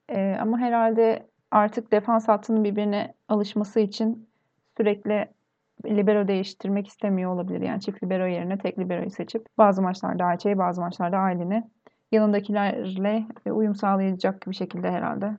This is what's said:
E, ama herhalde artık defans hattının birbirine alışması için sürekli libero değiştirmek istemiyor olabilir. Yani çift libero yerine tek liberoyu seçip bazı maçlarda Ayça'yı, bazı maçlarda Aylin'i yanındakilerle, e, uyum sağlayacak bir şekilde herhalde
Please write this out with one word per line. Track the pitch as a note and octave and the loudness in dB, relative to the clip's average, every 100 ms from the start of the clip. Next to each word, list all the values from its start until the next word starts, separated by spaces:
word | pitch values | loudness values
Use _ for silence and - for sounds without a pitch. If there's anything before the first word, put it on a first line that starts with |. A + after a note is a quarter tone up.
| - | -8
E, | G3 G3 F#3+ | -2 -2 0
ama | G#3+ A#3+ | -2 0
herhalde | B3 A#3 A3+ A3+ A3+ - - _ _ | 0 2 2 4 4 2 -4 _ _
artık | G#3+ G#3 A#3 A3 | 2 2 0 0
defans | G#3+ G3+ - A3 | 2 4 2 4
hattının | G#3 G#3 A3 | 2 2 0
birbirine | G#3 G#3 G#3 G3+ - - - | 2 0 0 0 -4 -8 -2
alışması | G#3+ G#3 G#3+ G3+ A3+ | 0 0 -2 -2 2
için | G#3 - A3+ A3+ - _ _ _ _ - | 0 0 -2 -2 -8 _ _ _ _ 0
sürekli | G#3 G3+ G3+ G#3 - _ _ _ _ - - | 0 0 0 -2 -2 _ _ _ _ -12 -2
libero | G#3 G3 G#3 G3 | 2 4 4 2
değiştirmek | F#3+ G3 - F#3+ G3+ G3+ | 0 -2 -8 -4 -4 -4
istemiyor | - G#3 F#3+ F#3 | -6 -2 0 -2
olabilir. | F3+ F#3 F3+ | -4 -4 -4
Yani | F#3+ F#3+ | -4 -4
çift | G3+ G3 | -6 -6
libero | F#3 F#3 F#3 | -4 -2 -2
yerine | F3 F3 G3 | -2 -4 -4
tek | F#3+ F#3+ | -4 -4
liberoyu | F#3 F3+ G3 | -4 -4 -6
seçip | - F3 A3+ A3 - | -8 -8 -8 -2 4
bazı | G#3 F#3+ | 4 4
maçlarda | F#3 F#3+ F3+ F3+ F3 | 0 -2 -4 -2 0
Ayça'yı, | F3 G#3 G3 | 0 0 0
bazı | F3+ F3+ | 0 -2
maçlarda | F3 F3+ F3 F#3+ | -6 -4 -2 0
Aylin'i | F#3+ F3+ F3 G#3+ A3+ _ _ _ _ | 0 0 -2 -4 -4 _ _ _ _
yanındakilerle, | A3 G#3+ G3+ G3+ G#3 G3+ - F#3+ F#3+ G3 A3 A3 - - | 2 4 2 0 0 0 -2 -4 -2 0 0 -4 -8 -4
e, | |
uyum | G#3+ G#3+ G3+ | 0 0 0
sağlayacak | G3+ G3 F#3+ F#3 F#3+ F#3+ - | 2 2 2 0 -2 -4 -8
bir | F#3+ | -8
şekilde | F#3 F3+ F3+ | -6 -4 -4
herhalde | F3 - - G3 | -2 -4 -4 -6